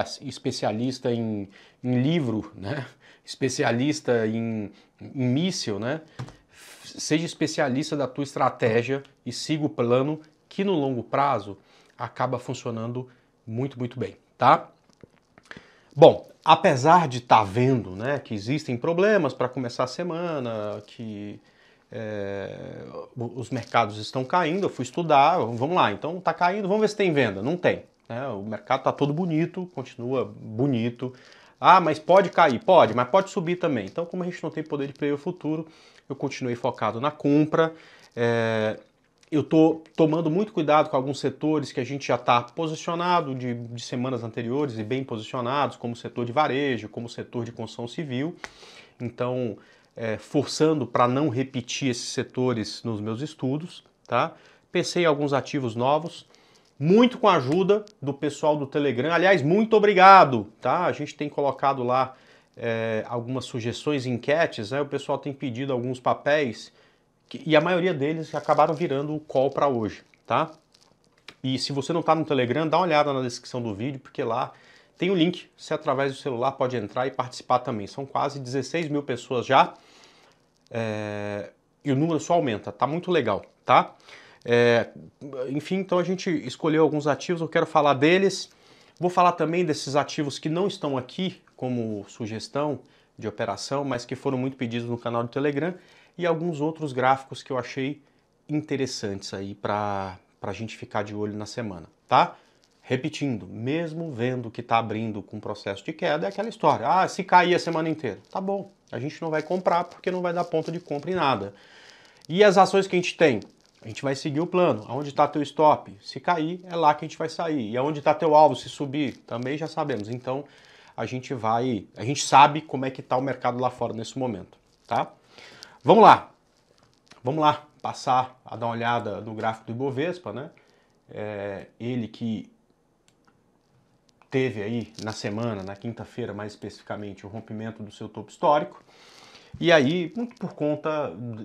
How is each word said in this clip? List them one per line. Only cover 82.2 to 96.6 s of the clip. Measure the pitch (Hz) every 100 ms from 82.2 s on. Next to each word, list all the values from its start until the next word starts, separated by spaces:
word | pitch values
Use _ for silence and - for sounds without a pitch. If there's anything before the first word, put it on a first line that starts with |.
só | -
aumenta. | 170 139 104 -
Tá | - 127
muito | 165 180
legal, | 170 110 95 - _
tá? | - 127 120 - - - - -
É, | - 120 120 117 - - 80 - 139 131 127
enfim, | 143 - 190
então | 185 180
a |
gente | 175 185 196 156 117
escolheu | - 160 156
alguns | 156 147 147
ativos, | 135 - 170
eu | 160
quero | 165 160
falar | 156 147
deles. | 131 151 185 196 185 - _ _ - _ -
Vou | 180
falar | 180 180
também | 170 156 170
desses | 170 147 139 143
ativos | 139 - 143 -
que | 160
não | 165 196
estão | - 147 131
aqui | 127 - 185 - _ -
como | 127 123 110 104 101
sugestão | - 107 110 - 139 151 131 - _ _ -
de | 139
operação, | - 107 98 - 139
mas | 139 120
que | -
foram | 127 143 131
muito | 131 131
pedidos | 117 120 120
no | 117
canal | 117 117
do | 120
Telegram, | 135 147 143 165 180 - - _ -
e |
alguns | 170 160 175 147